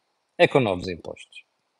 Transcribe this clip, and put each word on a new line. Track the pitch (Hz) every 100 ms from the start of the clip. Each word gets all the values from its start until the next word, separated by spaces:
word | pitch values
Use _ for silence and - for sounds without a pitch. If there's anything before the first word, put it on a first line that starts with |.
| _ _ _ -
É | 170
com | 143
novos | 110 90 92
impostos, | 82 - - - - - _ _